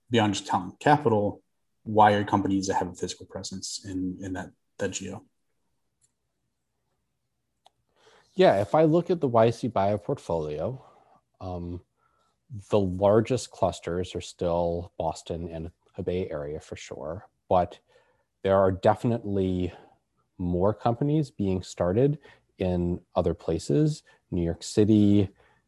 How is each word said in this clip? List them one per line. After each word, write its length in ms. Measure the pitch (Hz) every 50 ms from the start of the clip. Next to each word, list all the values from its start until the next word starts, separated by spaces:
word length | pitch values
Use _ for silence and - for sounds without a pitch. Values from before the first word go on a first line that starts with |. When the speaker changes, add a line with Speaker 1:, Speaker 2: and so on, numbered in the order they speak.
| _ -
Speaker 1:
beyond 240 | 120 113 107 104 98
just 140 | - -
talent 320 | - - 98 90 92 - -
capital, 600 | - 147 147 147 - 117 110 104 101 95 - - _ _ _ _ _ _ _ _ _
why 280 | 113 104 107 104 107
are 120 | 104 104 101
companies 440 | - 107 98 95 98 98 98 92
that 80 | 98 92
have 140 | 90 90 90
a 40 | 90
physical 320 | - 92 90 - - 90
presence 600 | - - 95 92 - 95 95 - - - - -
in, 320 | 98 92 92 92 92 90 -
in 120 | 98 95 92
that, 180 | 90 90 - - _ _ _ _
that 120 | - 104 92
geo? 340 | 90 - 95 95 95 - - _ _ _ _ _ _ _ _ _ _ _ _ _ _ _ _ _ _ _ _ _ _ _ _ _ _ _ _ _ _ _ _ _ _ _ _ _ _ _ _ _ _ _ _ _ _ _ _ _ _ _ _ _ _ _ _ _ _ _ _ _ _
Speaker 2:
Yeah, 280 | 175 185 165 107 98
if 140 | 104 - -
I 80 | 151 165
look 260 | 156 156 175 170 -
at 120 | 180 165
the 60 | 151
Y 220 | 127 120 113 113 120
C 160 | 120 - -
Bio 300 | 120 - 98 95 101 107
portfolio, 840 | 104 - - 143 - - - 85 82 76 76 76 76 82 110 131 127 - - _ _ _ _ _ _ _ _ _ -
um, 420 | 101 92 90 87 87 87 90 87 - _ _ _ _ _ _ _ _ _ _ _ _ _ 120 101 - -
the 100 | 113 104
largest 720 | 98 92 90 92 101 101 104 113 107 - 127 117 - -
clusters 640 | - - 101 87 85 - - 87 85 90 90 - -
are 60 | 87
still 720 | - - - - 90 87 85 87 87 85 85 82 85 - _
Boston 520 | - 87 80 78 - - - 87 82 85 85
and 220 | 82 80 80 82 - _ _ _ _
the 80 | - 87
Bay 240 | 90 90 92 92 -
Area 300 | 80 73 73 73 76 78
for 160 | - - 87
sure, 520 | - - - - - 67 76 85 101 - - _ _ _
but 320 | - 98 90 87 - - - _ _ _ _ _ _ _ _ _ _ _ _ -
there 140 | 95 95
are 140 | 98 98 95
definitely 1040 | 90 92 - 110 107 - - 120 117 117 - 101 98 98 95 92 92 90 90 87 - - - _ _ _ _ _ _ _ _ _ _
more 360 | - 92 87 90 87 92 107 107
companies 580 | - - 120 117 - 147 147 151 160 147 -
being 320 | - - 101 95 92 92 -
started 560 | - - - 90 87 92 117 135 143 147 - - - - _ _ _ _
in 420 | - 95 92 90 87 87 87 87 - - _ -
other 180 | 92 85 87 82
places, 720 | - - - 82 80 - - 143 147 156 151 151 - - _ _ _ _ _
New 120 | 92 90 85
York 200 | 85 85 - -
City, 640 | - - 110 104 101 110 104 104 101 101 104 98 - - _ _ _ _ _ _